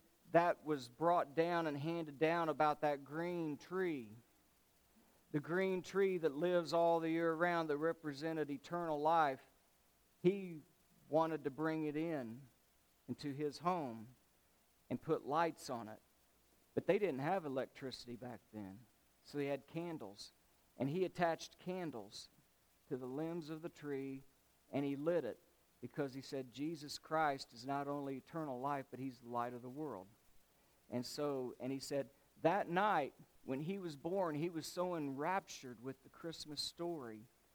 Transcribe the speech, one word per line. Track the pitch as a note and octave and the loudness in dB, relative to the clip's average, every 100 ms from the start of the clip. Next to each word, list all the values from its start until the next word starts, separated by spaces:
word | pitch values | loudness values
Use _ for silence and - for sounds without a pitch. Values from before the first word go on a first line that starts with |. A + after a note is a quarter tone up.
| _ _ - | _ _ 4
that | E3 F3 - | 6 6 2
was | D3 D3 B2 | 0 -2 -4
brought | A#2+ E3 F3 C#3+ C#3+ | 0 4 4 4 2
down | E3+ E3+ E3 | 2 2 0
and | C#3+ | 0
handed | D#3 E3+ D#3 C3+ | -2 -2 -4 2
down | D#3 E3+ D#3+ | 4 4 2
about | C#3+ D3+ D3 | 4 4 4
that | D3+ C#3+ | 2 0
green | C#3 D#3 F3 F3 D#3+ C#3 | -2 -4 -2 0 -2 -4
tree, | - F#3 F#3 C#3+ A2 A2+ - _ _ _ _ _ _ _ _ _ _ | -4 -2 0 -2 -8 -16 -20 _ _ _ _ _ _ _ _ _ _
the | D3+ | -4
green | C#3 F3+ F#3+ F#3 | 0 0 2 0
tree | - F#3 G3 F3+ | -2 2 2 2
that | D#3 C#3 | 0 2
lives | F3 F3 D#3 | 2 4 4
all | E3+ E3+ E3 | 4 6 4
the | E3 | 2
year | E3 E3 | 2 2
round, | D#3+ F3 E3+ D#3+ | 4 2 2 2
that | C#3+ | 2
represented | D#3+ E3 D3+ C#3 D#3+ D#3+ C#3+ | 0 0 -4 -4 -2 -2 -2
eternal | C#3 - F3 E3 D3 | -4 -4 -2 0 2
life. | D3+ E3 D3 C3+ - _ _ _ _ _ _ _ | 6 6 6 2 -8 _ _ _ _ _ _ _
He | F3 G3+ F#3 D#3 - _ _ _ - | 4 4 -2 -12 -16 _ _ _ 0
wanted | D3+ D#3+ D3+ | 2 4 2
to | C#3+ | -2
bring | C3 D#3+ D#3+ | 0 0 2
it | D3+ | 0
in | D3 E3 D3+ A#2 A#2+ C3 _ _ _ _ _ - | 0 -2 -2 -4 -8 -14 _ _ _ _ _ -8
into | B2 D3 | -6 -4
his | C3+ D3 C3 | -2 -2 0
home | E3 F3+ C3+ A2+ A2+ - _ _ _ _ _ _ - | 0 0 -2 -6 -12 -18 _ _ _ _ _ _ -6
and | B2 | -4
put | - D3 | 0 0
lights | - D#3 E3+ D3 - | 2 2 2 -2 -6
on | A#2 G#2+ | -8 -8
it. | G#2+ _ _ _ _ _ _ _ | -14 _ _ _ _ _ _ _
But | - - | -2 2
they | F#3+ | 4
didn't | G3 C3 | 2 0
have | D3 F#3+ | 0 0
electricity | D3+ C3+ A#2+ - C3 - A#2+ A#2+ | 0 -2 -4 -6 -10 -10 -10 -10
back | B2 A2+ _ | -10 -12 _
then, | G#2+ F#2+ G2+ A#2+ _ _ _ | -10 -10 -12 -20 _ _ _
so | - C#3+ | -8 -4
they | C#3 | -2
had | C#3 - | -4 -4
candles. | E3 E3+ D3+ G#2 G#2 - _ _ _ _ - | -6 -6 -6 -10 -12 -16 _ _ _ _ -4
And | C3+ | -2
he | F3+ | 0
attached | F3 - E3+ D#3+ - - | 0 4 2 2 -6 -12
candles | F3+ F#3 E3 A#2+ G2+ - - _ _ _ _ _ - | -8 -4 -4 -6 -10 -14 -18 _ _ _ _ _ -8
to | C3+ | -6
the | B2+ | -4
limbs | C3+ D#3+ E3+ D3+ | -4 -2 -4 -6
of | D#3+ | -8
the | E3+ | -10
tree, | - C#3+ C#3 C3+ C3+ - _ _ _ - | -8 -4 -4 -4 -8 -14 _ _ _ -6
and | C3+ | -2
he | C#3+ C#3 | 0 0
lit | D#3 F3 | 2 2
it, | B2 - _ _ _ - | 0 -6 _ _ _ -16
because | B2 - C#3 | -8 -4 -4
he | C3+ | -4
said, | B2 C3+ B2+ | -6 -6 -6
"Jesus | A2+ D3+ D#3+ C#3+ - | -6 -6 -6 -10 -12
Christ | - D#3+ D3+ C#3 - | -2 2 2 0 -6
is | A#2 | -10
not | B2+ C#3 C#3+ | -4 -2 -2
only | C#3+ C#3 C3+ | -4 -4 -8
eternal | - E3 D3+ B2 | -8 -6 -4 -2
life, | C#3 C#3+ C3 | -2 -2 -4
but | B2 | -6
he's | C3 B2 | -8 -8
the | A#2+ | -4
light | A#2+ A#2+ | -2 -2
of | B2 | -4
the | B2+ | -10
world." | C3+ D#3 G2 G2 - _ - _ _ _ _ - | -8 -6 -6 -10 -20 _ -20 _ _ _ _ -6
And | B2 B2 | -4 -4
so, | - D3 C3+ B2 - | -2 0 0 -4 -4
and | B2+ | -4
he | C3+ | -4
said, | - C#3+ B2+ - _ - | -2 -2 -2 -8 _ 2
that | D#3+ G3 E3+ | 4 4 2
night | F3+ G#3 F3 C3+ - - - | 4 6 4 2 -4 -20 -12
when | - C3 | -4 -2
he | D#3 G3 | -2 -4
was | F3 C#3+ | -6 -4
born, | E3 G3 F3 | -2 0 2
he | C#3+ F3 | 0 -2
was | D#3+ - | -2 -6
so | F3+ F3+ E3+ | -2 0 0
enraptured | C#3+ C3+ D#3 F#3+ F#3+ - B2+ A2 | -2 -2 0 0 -2 -12 -12 -10
with | B2+ C3 | -10 -10
the | - | -14
Christmas | - E3+ D#3 D3+ C#3+ | -12 -10 -10 -10 -6
story | - - E3+ E3 A#2+ G#2+ A#2 _ _ | -6 -4 -4 -4 -8 -12 -16 _ _